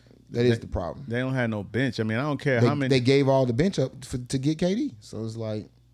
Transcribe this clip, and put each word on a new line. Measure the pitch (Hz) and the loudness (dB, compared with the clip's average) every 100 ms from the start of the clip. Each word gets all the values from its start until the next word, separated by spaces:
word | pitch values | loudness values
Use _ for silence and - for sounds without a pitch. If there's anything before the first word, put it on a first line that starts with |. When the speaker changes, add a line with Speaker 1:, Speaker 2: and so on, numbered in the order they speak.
| _ - - | _ -20 -8
Speaker 1:
That | 117 120 | 2 4
is | 113 | 4
Speaker 2:
They | |
Speaker 1:
the | - | 0
problem. | 107 85 - 139 | -6 -4 -8 -6
Speaker 2:
They | 120 | -4
don't | 131 131 | -2 -2
have | 117 | -2
no | 107 | -2
bench. | 92 110 131 - | -4 -2 -2 0
I | |
mean, | 110 110 | -2 -2
I | |
don't | 147 139 | -2 -2
care | 147 123 | 0 4
Speaker 1:
They, | 120 | 4
Speaker 2:
how | |
many | 143 135 | 2 2
Speaker 1:
they | 135 | 2
gave | 123 139 135 | 4 4 6
all | 135 127 | 4 2
the | |
bench | 117 185 175 | 2 0 0
up | 131 127 | -4 -4
for, | - 127 | -10 -10
to | 123 135 | -4 -2
get | 135 156 | -2 0
K | 180 | 0
D. | 208 294 110 | 0 -4 -8
So | - 107 | -14 -10
it's | 113 113 | -8 -6
like, | 110 107 - _ _ | -6 -6 -8 _ _